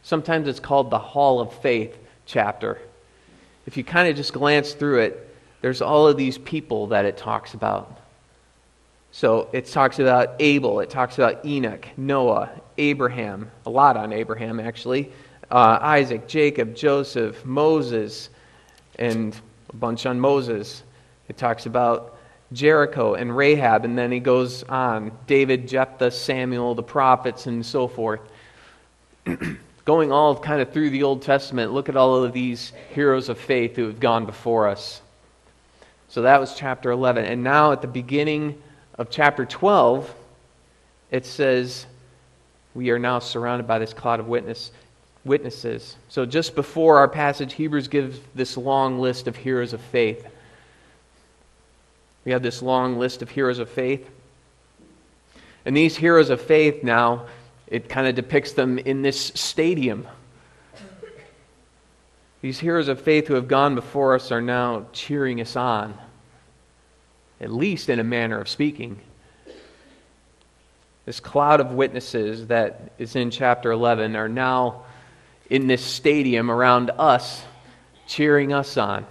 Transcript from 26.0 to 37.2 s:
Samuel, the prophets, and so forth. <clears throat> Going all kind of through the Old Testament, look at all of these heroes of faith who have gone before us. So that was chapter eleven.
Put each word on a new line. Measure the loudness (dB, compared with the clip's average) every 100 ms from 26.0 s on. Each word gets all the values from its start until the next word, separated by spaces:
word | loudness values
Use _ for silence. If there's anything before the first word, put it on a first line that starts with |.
| -2
Samuel, | -2 -6 -4 -2 -2 -2
the | -4
prophets, | -4 0 4 4 2 -6 -8
and | -6 -4
so | -4 -4
forth. | -4 -4 -4 -8 -20 -20 -20 -20 _ _ _ _ _ -10
<clears throat> | -8 -8 -12 -18 _
Going | 0 2 4
all | 4 2 2
kind | -2 -2
of | -2
through | -2 -2
the | 0
Old | -2 -2
Testament, | 0 0 0 -4 -2
look | -4 -2
at | 4
all | 4 4
of | 0
these | -2 -6 -6 -12 -18 -12
heroes | 0 2 2 0
of | -8
faith | -2 0 0 -2
who | -4
have | 0
gone | 0 2 -2
before | -8 -2 2 2
us. | 0 -10 -18 _ _ _ _ _ _ _ _ -20 _ _
So | 0
that | 4 4
was | 4 -8
chapter | -8 -6 -4
eleven. | 0 0 0